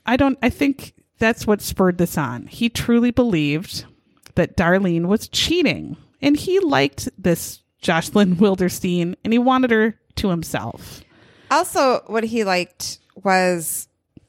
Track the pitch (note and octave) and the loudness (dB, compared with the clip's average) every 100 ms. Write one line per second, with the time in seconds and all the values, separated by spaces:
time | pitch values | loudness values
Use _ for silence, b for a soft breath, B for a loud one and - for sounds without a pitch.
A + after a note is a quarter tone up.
0 | - B3+ C#4 C4 B3 - C#4+ C4+ - _ | -2 2 2 2 -2 0 -2 -2 -8 _
1 | _ - A3+ A#3 - G#3 - - F#3 F3 | _ -2 0 0 0 -2 -2 0 2 2
2 | F3 - C3+ A#2+ - - A#3 - - A#3+ | -2 -2 -4 -6 -12 -4 -4 -2 0 2
3 | A#3+ A#3+ A#3+ F3 D3 D3+ G3+ - - _ | 2 2 2 2 0 -2 -4 -12 -14 _
4 | _ _ - - F3 - E3+ F#3+ F#3+ E3+ | _ _ -8 -2 0 0 2 2 2 0
5 | F3 G#3 - - - E4+ C#4 G#2+ D#2 C#3+ | 0 -2 -2 -4 -2 0 0 -2 -8 -14
6 | _ - C#4+ D4 - F#4 F4 C4+ C#4 - | _ -4 0 0 2 0 2 2 0 -2
7 | - - F#3 E3+ - - _ _ - E3 | -12 -4 0 0 -4 -16 _ _ -2 -2
8 | - G#3 G3+ F3 G#3 F#3+ F3+ - F#3 F3 | 0 2 4 4 2 2 -2 -2 -2 -2
9 | E3+ F#3 - A#3 B3 B3+ B3+ A3+ A3 - | -2 -4 0 2 2 2 2 2 0 -2
10 | _ - G3+ F3 D#3+ - G#2 - - - | _ -6 -2 -2 -4 -6 -8 -12 -16 -20
11 | - b b b b C#4 F4+ F#4 C#4 A#3+ | -20 b b b b 0 0 0 2 2
12 | - A3 A3 A#3 G3 F3+ F3 - - - | -2 -4 -2 -2 0 0 -2 -8 -12 -12
13 | _ - G3 F#3+ F3+ F3 D#3 - - _ | _ -6 0 2 2 0 -4 -8 -12 _
14 | _ - | _ -20